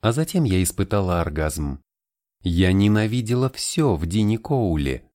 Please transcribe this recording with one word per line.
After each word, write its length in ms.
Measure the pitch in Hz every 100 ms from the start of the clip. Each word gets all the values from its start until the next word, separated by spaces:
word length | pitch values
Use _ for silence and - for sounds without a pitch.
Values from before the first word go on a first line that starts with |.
А 120 | 107
затем 320 | 117 165 180
я 180 | 139 92
испытала 580 | 90 - 95 104 92 87
оргазм. 600 | 80 76 78 82 73 67 _ _ _ _ _ _
Я 320 | 92 85 92
ненавидела 760 | 98 104 107 107 120 113 123 131
всё 440 | - - - 151
в 120 | 82 82
Дине 320 | 101 104 113
Коуле. 680 | - 139 104 80 69 64 _